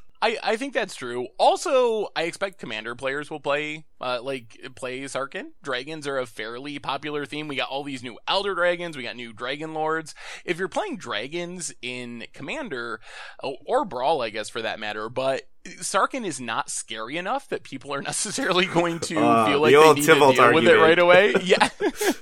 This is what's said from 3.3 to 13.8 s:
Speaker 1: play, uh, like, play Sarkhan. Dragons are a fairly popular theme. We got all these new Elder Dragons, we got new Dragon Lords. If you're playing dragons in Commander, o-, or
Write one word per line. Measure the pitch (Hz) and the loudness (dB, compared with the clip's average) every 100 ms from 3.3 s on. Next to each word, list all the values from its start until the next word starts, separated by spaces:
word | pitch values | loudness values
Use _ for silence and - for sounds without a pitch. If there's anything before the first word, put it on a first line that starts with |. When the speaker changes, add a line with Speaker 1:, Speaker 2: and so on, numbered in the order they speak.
| 156 | -6
Speaker 1:
play, | 147 143 151 156 - - | -2 -2 -2 -8 -14 -8
uh, | 127 123 | -4 -4
like, | 131 135 113 - 135 131 | -6 -8 -10 -18 -18 -12
play | 127 127 | -10 -8
Sarkhan. | 135 131 135 185 320 - | -8 -6 -6 -8 -12 -12
Dragons | 147 123 139 160 143 | -8 -6 -6 -10 -6
are | 135 | -4
a | 123 | -6
fairly | - 110 120 143 143 | -8 -10 -10 -10 -10
popular | - 135 151 147 143 | -6 -6 -6 -8 -8
theme. | 147 151 | -8 -8
We | 131 | -6
got | 120 | -6
all | 135 | -6
these | 143 131 | -8 -10
new | 123 104 - | -12 -10 -4
Elder | 185 202 175 | -2 -2 0
Dragons, | 175 175 175 143 | 0 0 -4 -10
we | |
got | 120 110 | -10 -10
new | 117 | -14
Dragon | 107 120 147 156 | -10 -8 -8 -8
Lords. | 156 156 160 156 - - - - | -4 -2 -4 -6 -14 -16 -10 -8
If | 170 | -6
you're | 185 | -4
playing | 285 403 226 | -4 -6 -6
dragons | - 104 139 170 175 180 156 - | -6 -6 -6 -8 -8 -10 -12 -10
in | 123 123 123 120 - | -10 -10 -10 -12 -14
Commander, | - 139 269 254 127 117 110 - - - - | -14 -10 -10 -8 -8 -8 -10 -14 -18 -18 -12
o-, | 127 - - | -10 -10 -4
or | 247 | -2